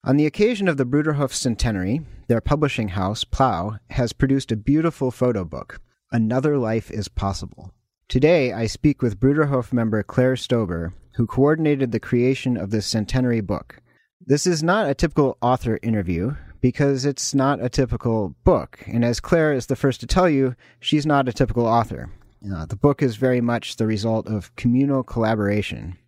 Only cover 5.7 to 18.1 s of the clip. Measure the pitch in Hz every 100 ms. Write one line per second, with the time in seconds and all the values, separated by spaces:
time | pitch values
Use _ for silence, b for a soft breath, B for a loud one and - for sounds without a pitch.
5.7 | - - _ _ 120 110 127 147 147 113
6.7 | 113 - 107 98 - 98 98 - - 92
7.7 | _ _ _ _ 127 151 170 127 101 113
8.7 | - 151 139 123 98 131 147 147 135 120
9.7 | 123 113 107 98 - 127 127 - 120 98
10.7 | 85 85 - - - 113 - 143 156 156
11.7 | 143 131 110 - 120 123 135 127 120 98
12.7 | 107 - 110 107 131 127 117 95 98 -
13.7 | - _ _ _ _ - 147 185 165 160
14.7 | 202 170 139 170 - 135 - 120 127 123
15.7 | 113 113 107 90 85 104 147 B B 127
16.7 | - 143 135 139 135 - 139 135 139 120
17.7 | - 127 117 123